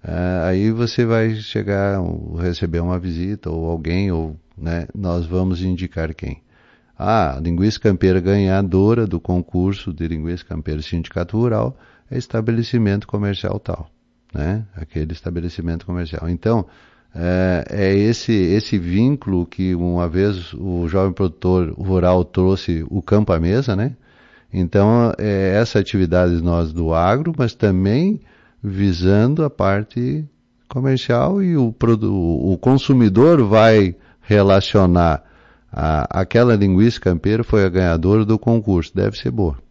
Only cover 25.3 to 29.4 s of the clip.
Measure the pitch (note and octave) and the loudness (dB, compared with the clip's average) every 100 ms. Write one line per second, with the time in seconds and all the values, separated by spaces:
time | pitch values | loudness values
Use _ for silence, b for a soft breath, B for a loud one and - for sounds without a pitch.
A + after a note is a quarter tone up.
25.3 | G2 F#2+ G2 A#2 A2 F#2+ G2+ F2+ F2+ F2+ | 0 2 2 2 0 0 0 2 2 2
26.3 | E2+ E2+ E2+ E2 D#2+ D#2+ D#2+ F2 A#2+ D#3+ | 2 0 0 0 -2 -2 0 2 0 -2
27.3 | D#3+ A#2 - G#2+ F#2 F#2+ A#2 F#3 G#3+ b | -2 -4 0 0 2 2 2 0 -2 b
28.3 | b b b G#2 F#2+ G2+ E2+ F2+ G2+ A#2+ | b b b -8 -2 0 2 2 4 2
29.3 | D#3 | 0